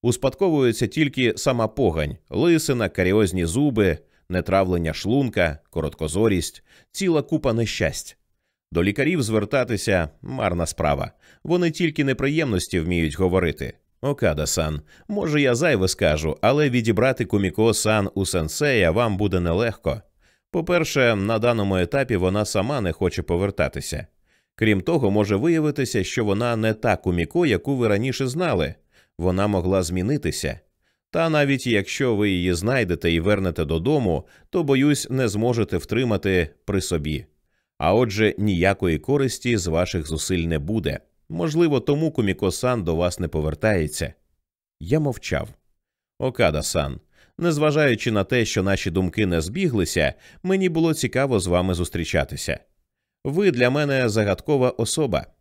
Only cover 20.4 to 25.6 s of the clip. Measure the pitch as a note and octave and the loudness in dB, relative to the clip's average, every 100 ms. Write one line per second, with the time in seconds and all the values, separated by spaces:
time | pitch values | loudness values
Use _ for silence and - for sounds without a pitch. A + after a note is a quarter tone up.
20.4 | _ F3+ E3 F3 D#3 C#3+ B2 G#2+ G2 A2+ | _ -4 0 0 0 2 2 2 0 2
21.4 | A#2+ A#2 G2 F#2+ F2 C#3 C3 G#2 F#2 G2+ | 2 2 2 2 0 -2 0 0 2 0
22.4 | G#2+ G#2 G#2 C#3+ F#2 D#2 F2+ - E2+ F2 | 0 -2 -2 -2 -2 -2 -2 -2 -2 0
23.4 | G2 - D2 - - D2 - _ _ _ | 0 0 -2 -2 -8 -10 -12 _ _ _
24.4 | _ - A2 G2+ F2+ E3 A2+ G#2 G2+ G2+ | _ -2 2 2 2 0 2 2 2 0
25.4 | D3+ E3 | 2 0